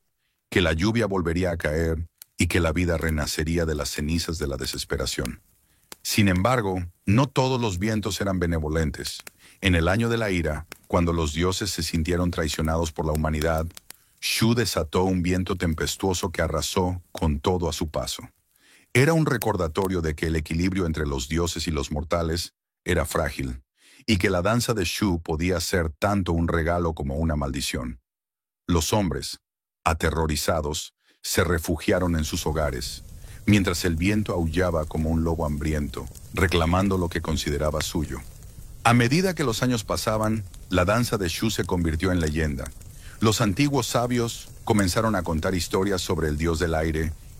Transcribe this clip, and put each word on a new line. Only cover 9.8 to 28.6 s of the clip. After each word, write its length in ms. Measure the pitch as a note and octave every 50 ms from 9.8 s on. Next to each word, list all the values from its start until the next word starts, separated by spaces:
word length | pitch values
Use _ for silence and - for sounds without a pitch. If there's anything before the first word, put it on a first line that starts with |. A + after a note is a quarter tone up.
| D#2+
año 220 | E2+ F#2+ G#2+ A#2 A#2
de 80 | A#2
la 140 | A2+ A2+ G#2
ira, 360 | F#2+ F2 D#2+ D#2 D2+ D2 D#2 - - - _ _
cuando 240 | - F#2 F2 F2 E2
los 200 | E2 E2 D#2 D2+
dioses 380 | D#2+ F2 F2+ F#2 - A2+ G2
se 120 | - - D#2+
sintieron 460 | - - E2+ D#2+ E2 F2 F2 F2+ F2+
traicionados 600 | E2+ - E2 D#2 - - D#2+ D#2 D#2+ E2 E2+ E2
por 160 | - - D#2+
la 60 | D#2+ D2+
humanidad, 540 | D2+ D#2 D#2 D#2 D#2 D#2 E2 E2 D#2+ D#2+ D#2+ - - _ _ - - _ _ _ _
Shu 340 | - - - - A2 A2 A#2
desató 500 | A#2+ A#2 - - F#2 D#2+ D#2 - F#2 F2+
un 180 | F#2+ F#2+ F2+ E2+
viento 340 | E2+ F2+ F#2 F#2 E2+ G2+
tempestuoso 760 | F2+ - E2+ D#2+ D#2+ F2 E2 - - - G2 F#2 - - D#2+
que 120 | D#2+ - E2
arrasó 600 | D#2 E2 D#2 D2 - - G2 F#2 F2+ F#2 F2+ - _ _
con 260 | - - D#2+ D2 C#2+
todo 300 | - G2 F#2 F2+ F2 D#2+
a 40 | D2+
su 180 | - F2+ D#2
paso. 380 | - C2+ B1 A#1 - - - - _ _ _ _ _ _ _ _ - - _ _ _
Era 200 | A#2+ C3+ D3 E3
un 140 | E3 D#3
recordatorio 760 | D3 C3+ A2 G2 A2 G2+ F2 F2 E2 D#2 - G2 F#2 F#2+ F2
de 140 | D#2+ D#2+ D2+
que 120 | - -
el 100 | E2 D#2+
equilibrio 500 | D#2+ D#2 - D#2+ E2 F2 F#2+ F#2 F#2+ F#2
entre 200 | E2 D#2 D#2+ D2
los 220 | C#2+ C#2 C2+ C2 -
dioses 400 | D#2+ D#2+ E2+ E2+ - D#2+ D2+ F2
y 20 |
los 220 | D#2 D2 C2+ - -
mortales 640 | D2+ D2+ D#2 - F2 E2+ E2 D#2+ F2 - - _ _ _ _ _ _ _
era 200 | - F2+ E2+ C#2+
frágil, 580 | - - - D#2+ C#2 C2 - C2+ C2 B1 B1+ - _ _ _ _ - - - -
y 100 | - G#2
que 120 | F#2 F2+ G#2
la 140 | F#2 F2 E2+
danza 320 | G2+ A2+ A#2+ A2+ - A#2+
de 100 | G#2+ F#2
Shu 360 | E2+ - - A2 G2+ F2 E2
podía 400 | E2 - E2 D2+ E2+ F2+ F2+ F2
ser 300 | E2+ - - F#2 E2 D#2+
tanto 420 | D2+ - - G2+ G#2 G2+ F2+ F2+ E2+
un 160 | E2 E2 E2
regalo 440 | - E2+ D#2+ D#2+ E2+ F2 F2 E2 D#2+
como 240 | D#2 D2 C#2 C2+
una 200 | D2+ E2 D#2+ D#2
maldición. 640 | D2 D2 C#2 C2+ C#2+ - - - D2 B1 B1 A#1+ - _ _ _ _ _ _ _ _ _ _ _ _